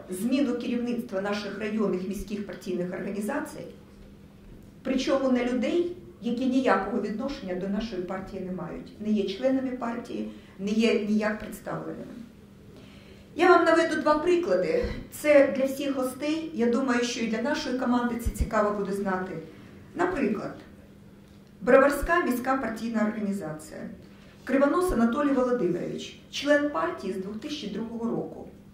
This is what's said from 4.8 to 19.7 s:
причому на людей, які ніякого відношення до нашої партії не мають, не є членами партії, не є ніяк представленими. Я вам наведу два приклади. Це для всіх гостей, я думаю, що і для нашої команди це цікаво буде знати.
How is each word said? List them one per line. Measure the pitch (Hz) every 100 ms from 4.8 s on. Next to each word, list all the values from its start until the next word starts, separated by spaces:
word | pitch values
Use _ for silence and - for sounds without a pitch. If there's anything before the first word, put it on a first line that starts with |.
причому | - - - 269 262
на | 247
людей, | 240 240 269 349 349 - - -
які | 240 247 247
ніякого | 262 233 196 - 214
відношення | - 190 - - 185
до | 185 196
нашої | 214 - 180
партії | 180 190 - 196
не | 185
мають, | 185 156 - - -
не | 208
є | 214 185
членами | 196 262 262 254
партії, | 247 233 233 - 214 214 - - -
не | 196
є | 214 226 208
ніяк | 208 208 214 214
представленими. | - - - 160 160 160 - - - - - - - - - - - - - -
Я | 359
вам | 339
наведу | 330 330 320 311
два | 302 302
приклади. | 349 349 196 180 160 165 - - -
Це | - 302 294 262 262
для |
всіх | 269 269 277 262
гостей, | 254 - 294 320 -
я | 208 233
думаю, | 269 262 240
що | 240 247
і | 226
для | 226
нашої | 294 302 254 247
команди | 240 240 240 -
це | -
цікаво | - 240 214 202 202
буде | 185
знати. | 196 196 185 190 165 - - -